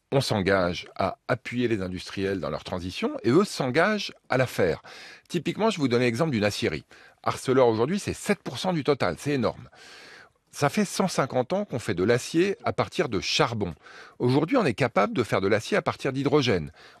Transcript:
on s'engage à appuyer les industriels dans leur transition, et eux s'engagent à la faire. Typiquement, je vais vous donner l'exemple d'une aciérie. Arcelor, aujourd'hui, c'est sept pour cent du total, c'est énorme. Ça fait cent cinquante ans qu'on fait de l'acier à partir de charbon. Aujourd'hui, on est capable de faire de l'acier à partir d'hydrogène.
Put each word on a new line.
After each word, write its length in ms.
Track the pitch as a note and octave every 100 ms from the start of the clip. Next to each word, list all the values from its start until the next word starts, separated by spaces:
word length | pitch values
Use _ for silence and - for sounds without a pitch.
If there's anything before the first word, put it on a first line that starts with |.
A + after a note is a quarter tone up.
| _
on 100 | C3+
s'engage 680 | - G#2+ F#2 G2 F2+ F2 -
à 220 | - F#2+ - -
appuyer 420 | B2+ - A#2+ A#2+
les 120 | A2
industriels 580 | F#2 F#2 - - F#2+ F#2+
dans 120 | D2+
leur 140 | D2+
transition, 520 | - F#2 F2+ - A3+ D4+
et 80 | -
eux 140 | C#3+
s'engagent 680 | G#3 - C#3 C3 F3+ G#3+ - - _
à 80 | C3
la 100 | B2+
faire. 360 | - F#2 C#2+ - - - - -
Typiquement, 400 | E3+ E3+ D#3+ A3
je 80 | F#3+
vais 20 |
vous 80 | C3+
donner 160 | A#2+
l'exemple 280 | B2 A2+ E3
d'une 120 | A#2+
aciérie. 400 | G2+ - G#2+ D2 - - - _
Arcelor, 440 | - - - C3 B2
aujourd'hui, 320 | A2 B2 G3
c'est 140 | -
sept 260 | E2+ - G3+
pour 180 | - C3
cent 140 | F#3
du 100 | E3+
total, 320 | C#3 C#3+ G2 D#2+
c'est 140 | C#3+
énorme. 380 | C#3+ G2+ - A#1 - - - - - - _ _
Ça 180 | - C#3+
fait 160 | -
cent 220 | G3+ - F#3+
cinquante 460 | - C#3 B2+ B2
ans 120 | F#3
qu'on 140 | G#3 B2
fait 160 | -
de 80 | F2
l'acier 540 | F#2+ A#2+ - E3 G3 -
à 80 | -
partir 360 | - B2 - D3+
de 120 | G2+
charbon. 560 | - - D3 A#2 F#2+ D#2 - - - -
Aujourd'hui, 380 | B2 C3+ E3 C4
on 80 |
est 100 | F3
capable 400 | A2+ B2 F#3+ G#3
de 80 | G3+
faire 180 | G#2+ G#2
de 60 | G2
l'acier 300 | G#2 - G3+
à 60 |
partir 300 | D3 - C#3+
d'hydrogène. 600 | C3+ C#3 D3+ B2 F#2+ D2 - - -